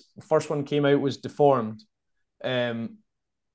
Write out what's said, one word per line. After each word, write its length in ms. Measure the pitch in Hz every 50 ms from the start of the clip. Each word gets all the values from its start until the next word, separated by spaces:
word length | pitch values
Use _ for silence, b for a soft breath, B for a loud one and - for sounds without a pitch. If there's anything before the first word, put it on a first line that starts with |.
| - _ _
The 40 | -
first 280 | - - 156 151 147 -
one 160 | 160 147 139
came 200 | - 147 147 143
out 140 | 139 143 139
was 160 | 135 135 123
deformed, 640 | - - - - - 147 143 135 123 110 110 110 107 - _ _ _ _ _ _ _ _ _ _ _ -
um, 540 | 127 127 123 123 120 117 117 113 - - - _ _ _ _ _ _ _ _ _ _